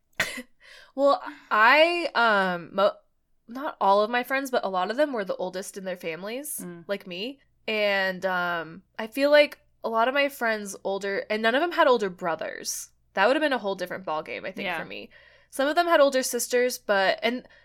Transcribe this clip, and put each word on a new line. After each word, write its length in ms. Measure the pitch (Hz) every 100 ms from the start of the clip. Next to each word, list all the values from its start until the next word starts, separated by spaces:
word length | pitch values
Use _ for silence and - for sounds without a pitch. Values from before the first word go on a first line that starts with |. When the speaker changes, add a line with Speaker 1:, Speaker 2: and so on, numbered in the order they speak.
| _ -
Speaker 1:
<laughs> 60 | - - - _ - - - -
Speaker 2:
Well, 260 | 277 269 - 294 -
I, 600 | 214 220 285 330 349 330
um, 560 | - 233 202 190 175 165
mo-, 180 | 196 202 - _ _ _ _ -
not 300 | 240 294 -
all 220 | 196 202
of 80 | 214
my 140 | 247
friends, 280 | 247 269 269
but 140 | 247 196
a 40 |
lot 220 | 185 185
of 60 | 233
them 160 | 302
were 100 | 240 185
the 100 | -
oldest 420 | 185 185 196 202
in 80 | 185
their 100 | 180
families, 640 | 175 160 202 247 294 -
Speaker 1:
Mm. 200 | 180 170 165
Speaker 2:
like 200 | 202 196
me. 320 | 175 226 277 _ _ -
And, 580 | 214 208 196 190 185 190
um, 560 | 185 175 170 156 175 _ -
I 100 | 220
feel 240 | 269 277
like 280 | 294 294 - _ _
a 60 | 220
lot 180 | 226 233
of 60 |
my 140 | 277 277
friends 460 | 277 233 214 202 202
older, 400 | - 196 196 196 -
and 120 | 214
none 140 | 226 254
of 60 |
them 100 | 349
had 160 | 330 311
older 220 | 240 196
brothers. 800 | 180 180 160 - - - - - _ _
That 140 | - 208
would 80 | 302
have 60 |
been 120 | 302
a 40 | 254
whole 160 | 202 185
different 300 | 180 175 185
ballgame, 400 | 156 165 101 87
I 60 |
think, 140 | 190 185
Speaker 1:
Yeah. 120 | 165
Speaker 2:
for 60 | 156
me. 240 | 104 - - _ _ _
Some 160 | - 269
of 80 | 311
them 120 | 339
had 140 | 330
older 200 | 277 262
sisters, 540 | 254 240 - 247 247 247
but, 420 | - 202 190 -
and 240 | 233 247 - _